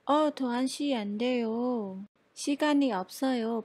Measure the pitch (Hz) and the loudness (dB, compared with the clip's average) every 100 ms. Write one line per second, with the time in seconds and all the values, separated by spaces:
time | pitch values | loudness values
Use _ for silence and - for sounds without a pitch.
0 | - 294 302 285 262 240 262 - 285 254 | 0 2 2 0 -2 0 -2 -2 -2 -2
1 | 202 208 247 247 226 226 247 247 202 190 | -2 -2 0 0 0 -2 -2 -2 -4 -8
2 | 202 _ _ - - 285 302 294 269 202 | -14 _ _ -8 -2 0 4 4 4 2
3 | 185 - 269 254 226 233 | -4 -2 0 0 0 -2